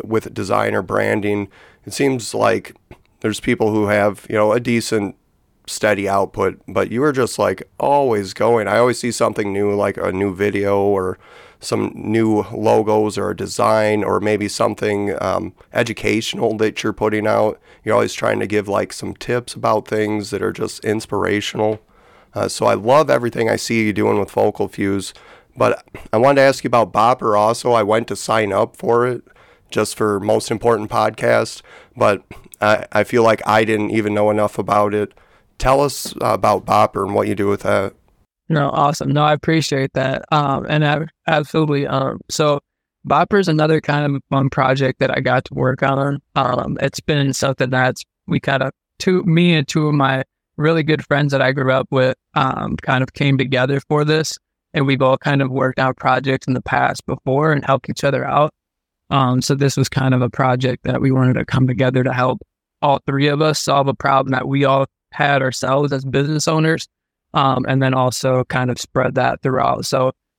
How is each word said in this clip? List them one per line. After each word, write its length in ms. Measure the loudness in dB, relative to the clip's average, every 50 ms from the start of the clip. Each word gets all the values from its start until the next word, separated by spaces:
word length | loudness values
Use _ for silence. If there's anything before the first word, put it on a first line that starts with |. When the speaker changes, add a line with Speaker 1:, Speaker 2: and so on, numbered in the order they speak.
Speaker 1:
with 320 | -8 -2 -2 -2 -4 -4 -10
design 400 | -8 -4 -2 0 0 0 0 -2
or 80 | -2
branding, 640 | -4 -2 -2 -2 0 0 0 0 0 -2 -2 -2 -4 -8 _ -20 -20 -20 _ _ -18
it 80 | -10
seems 420 | -4 -2 -2 -2 -2 -2 -6 -6 -4
like 400 | 0 0 0 0 0 -4 -10 -20 _ _ -20 -20 _ _ _ _ _
there's 200 | -4 -4 -4 -4
people 320 | -2 -2 -2 0 0 0
who 140 | 0 0 0
have, 400 | 2 2 2 2 0 -2 -4 -10 -4
you 60 | -2
know, 180 | 0 2 2
a 60 | 2 0
decent, 540 | 0 0 -2 -2 -2 -2 -2 -2 -4 -4 -10 _ _ _ _ _ _ _ _ _ _ -12
steady 400 | -8 -2 0 0 0 2 0 0
output, 520 | 0 0 0 -2 -2 -2 -2 -2 -2 -6 -12
but 240 | -6 -2 -2 -2 -2
you 120 | -2 0
are 100 | 0 0
just, 260 | 0 0 -2 -2 0 0
like, 300 | 0 0 0 -4 -8 _ _ -2
always 540 | 0 2 2 2 2 2 0 0 -2 -4
going. 360 | -4 0 2 2 2 2 2 2
I 100 | 2 4
always 200 | 4 2 2 -2
see 140 | -4 -4
something 400 | -2 0 0 0 0 -2 -4 -4
new, 220 | -2 -2 0 0 0
like 220 | 0 0 -2 -2
a 160 | -2 -4 -2
new 220 | -2 0 -2 -2 -2
video 460 | -2 -2 -2 0 0 0 0 2 2
or 380 | 2 2 2 0 -2 -4 -6 -8 -14 -20 -20 -20 -20 -20 -20 -14
some 320 | -8 -4 -2 -2 -2 -2 -4
new 500 | -6 -4 -2 0 2 2 2 2 0 0 -4
logos 680 | -4 -2 2 2 4 4 4 2 2 2 2 0 -2 -4
or 120 | -4 -4
a 60 | -4
design 680 | -6 -8 -8 -2 0 2 2 4 2 2 2 2 0 0
or 160 | 0 0 0
maybe 260 | 0 0 0 0 -2
something, 720 | -4 -2 -2 -2 -2 -2 -2 -4 -2 -2 -2 -2 -4 -4 -4
um, 320 | -4 -2 -2 -4 -4 -8 -12 _ _ _
educational 840 | -4 -2 -2 -2 -4 -6 -2 -2 -2 -2 -2 -6 -4 -2 -2 -2 0 0
that 240 | -2 -2 -2 -4
you're 100 | -6 -6
putting 340 | -4 -2 -2 -2 -2 0 0
out. 320 | 0 2 2 0 0 -2 -6 _ _ -20 _ -4
You're 100 | 0 0
always 200 | 2 0 0 -4
trying 240 | -4 -2 -2 -2 -2
to 60 | -2
give, 220 | -2 -2 -2 -2 -2
like, 240 | -2 -2 -2 -4
some 220 | -8 -10 -10 -10 -10
tips 400 | -10 -6 -4 -4 -4 -4 -8 -10
about 340 | -4 -2 0 0 0 -2 -2
things 420 | -2 -2 -2 -2 -2 -4 -6 -6
that 100 | -6 -4
are 120 | -4 -4
just 320 | -4 -4 -6 -8 -8 -6 -4
inspirational. 960 | -4 -4 -4 -4 -4 -4 -2 -2 0 -2 -2 -4 -4 -4 -2 -2 -2 -2 -4 _ _ _ _ _ -20 -20 -20 _ _ -6
Uh, 140 | -4 -4 -4
so 180 | -2 0 0
I 80 | 0 0
love 360 | 2 2 4 4 4 4 4
everything 400 | 0 0 0 -2 -2 -2 0 0
I 60 | 0
see 280 | -2 -2 -2 0 0 0
you 80 | 0
doing 280 | 0 0 0 2 2 0
with 100 | -2 -2
Focal 380 | 0 0 0 0 0 -2 -6 -6
Fuse, 440 | -4 -4 -2 -2 -2 -2 -4 -8 -14 -18 -20 -20 -20 -20 _ _ -4
but 280 | 0 0 0 0 -2 -8 _ -20 -18 -8 -2
I 40 | 0
wanted 200 | 2 4 4 4
to 60 | 4
ask 200 | 4 4 2 0
you 60 | -2 0
about 240 | 2 2 2 2
Bopper 440 | 2 2 2 2 2 2 0 0 2
also. 360 | 4 4 2 0 0 0 2
I 100 | 2 2
went 240 | 2 2 0 0 0 -4
to 80 | -8
sign 360 | -8 -4 -2 0 0 0 0
up 240 | 0 0 -2 -2 _
for 300 | -6 -2 0 2 2 2
it 180 | 0 -4 -6 -10 _ _ _ -20 _ _ _ _ -6
just 280 | -2 -2 -2 -2 -2
for 240 | -2 -2 -2 -2 -2
Most 320 | 0 0 0 0 0 -2
Important 380 | -4 -2 0 0 0 0 -2 -2
Podcast, 720 | -2 0 0 0 -2 -2 0 2 2 2 0 -2 -8 -16 -20 -20 -20 -20 -20 _ -4
but 260 | 0 2 2 2 0 -4 -14 -20 -20 -20 -16 _ -2
I, 260 | 2 2 2 2 0 -2
I 100 | -2 -2
feel 220 | 0 2 2 4 4
like 180 | 4 2 2 0
I 200 | 2 2 2 2
didn't 260 | 2 0 0 0 -2
even 240 | -2 -2 0 0 0
know 160 | 2 2 2
enough 300 | 2 2 0 -2 -2 -4
about 340 | -2 0 2 2 2 2 0
it. 180 | -2 -2 -4 _ _ _ _ _ _ _ _ _ -2
Tell 220 | 0 2 4 4
us 340 | 2 0 -2 -6 -10 -10 -6 -4
about 460 | -2 -2 0 2 2 2 2 2 0
Bopper 360 | 2 4 4 4 2 2 -2
and 120 | -4 -2 0
what 120 | 0 0
you 80 | 0 0
do 140 | 0 0 0
with 140 | 0 0
that. 320 | 0 0 0 0 0 -2 -6 _ _ _ _ _ _ _ _ _ _ -2
Speaker 2:
No, 200 | -2 0 0 0
awesome. 420 | 0 0 0 0 0 -2 -2 -2
No, 140 | 0 2 2
I 80 | 2
appreciate 600 | 2 0 0 0 0 0 0 0 -2 -2 -2 -2 -2
that. 300 | -2 -2 -2 -4 -6 -4 -2
Um, 360 | 0 0 0 0 -2 -2 -2 -2
and 180 | 0 0 2
I, 200 | 2 0 -2 -4 -8 _ _ -4
absolutely. 600 | 0 0 0 0 0 0 0 0 2 0 -2 -2
Um, 340 | -2 -2 -2 -2 -4 -6 -8 -12 -8
so 320 | -2 0 2 2 2 0 _ _ _ _ _ _ _ _ -2 0
Bopper 320 | 2 2 2 2 2 2
is 80 | 2 2
another 320 | 2 2 4 2 2 2
kind 340 | 0 0 -2 0 0 -2 -2
of 80 | -4 -4 -2
fun 200 | 0 2 2 2
project 500 | 2 0 2 2 2 2 0 -2 0 0
that 100 | -2 0
I 100 | 0 -2
got 260 | 0 0 0 0 -2
to 80 | -4 -4
work 280 | -2 -2 -2 0 0
on. 380 | 0 -2 0 0 -2 -2 -4 -6 _ _ -4
Um, 420 | -2 -2 0 -2 -2 -4 -4 -4 -2
it's 200 | -4 -4 -4 -4
been 320 | -4 -2 0 0 0 0
something 380 | 0 -2 -2 -2 0 0 -2 0
that's, 340 | 0 0 0 0 -2 -4 -12 _ _ _ -6 -4
we 100 | -4 -2
kind 240 | 0 0 -2 0
of, 100 | -2 -4 -6 _ _ _ _ -4
two, 240 | 0 2 2 2 2
me 300 | 4 4 4 4 4 4
and 120 | 2 0
two 220 | 0 -2 -2 0 0
of 60 | 0
my 280 | 2 2 0 0 -2 -4 _ _ _ _ _ -6 -2
really 260 | 0 2 2 2 2
good 200 | 0 0 0 0
friends 280 | 0 0 0 2 2
that 100 | 2 2
I 80 | 2 2
grew 200 | 0 0 0 2
up 160 | 2 0 0 0
with, 260 | 0 2 2 2 0 _ _ _ -2
um, 420 | -2 0 0 -2 -4 -6 -6 -6
kind 260 | -6 -2 -2 0 0
of 120 | 0 -2 -2
came 220 | -2 0 2 2
together 440 | 2 0 0 0 0 0 0 -2 -4 -2 -2
for 160 | 0 0 2
this, 340 | 2 0 0 -2 -4 -8 -12 _ _ _ _ _ _ -2
and 120 | -2 0
we've 160 | 2 2 2
all 160 | 2 2 2 2
kind 240 | 0 0 0 2
of 80 | 0 0
worked 300 | 0 -2 -2 -2 0 0
out 160 | -2 -2 -2
projects 500 | -2 0 0 0 0 0 -2 -2 -2 -2
in 80 | -2 -4
the 80 | -4
past 420 | -2 -2 0 0 0 0 -2 -4 -6
before 440 | -8 -6 -4 -2 -2 0 2 2 2
and 140 | 0 0 0
helped 260 | 0 -2 -2 -2 -6
each 140 | -6 -2 -2
other 200 | -2 -2 -2 -2
out. 280 | -2 0 0 0 0 -2 _ _ _ _ _ _ _ _ _ _ -2
Um, 320 | 0 2 2 2 2 0
so 140 | 0 0 0
this 220 | 2 2 0 2
was 120 | 0 -2 0
kind 260 | 0 0 0 2 2
of 60 | 2
a 100 | 0 -2
project 540 | -2 0 0 0 0 0 0 -2 -2 -2 -4
that 160 | -4 -2 0
we 100 | 2 2
wanted 240 | 2 4 4 2 2
to 100 | 0 -2
come 220 | 0 0 2 2
together 380 | 2 2 2 0 2 2 0 0
to 80 | 0
help 280 | 0 0 0 -2 -2 -4 -8 _ _ _ _ _ _ -2
all 180 | 0 0 0 0 0
three 220 | -2 0 2 2 2
of 120 | 2 2
us 180 | 2 0 0 -2
solve 300 | 0 0 2 2 2 0
a 60 | -2
problem 380 | -2 0 2 2 2 2 0
that 140 | -2 -2 -2
we 180 | -2 0 2 2
all 220 | 4 4 2 0 -2 _ _ _ _
had 280 | -4 -2 0 2 2 2
ourselves 500 | 2 0 -2 -2 -2 0 0 2 0 0
as 120 | -2 -4 -4
business 420 | -2 0 0 0 0 0 0 0 0
owners, 400 | 2 2 2 2 2 0 -4 -12 _ _ _ _ _ _ _ _
um, 320 | -2 0 2 2 2 0 0 0
and 120 | 2 2
then 140 | 2 2 2
also 500 | 2 0 0 0 -2 0 0 0 0 0
kind 260 | -2 -2 -2 -2 -2
of 80 | -4 -4
spread 360 | -6 -6 -2 -2 -2 0 0
that 260 | 0 0 0 0 -2
throughout. 440 | -2 -2 0 0 0 0 0 -2 -4
So, 260 | -2 0 0 0 0 -2 _ _ _ _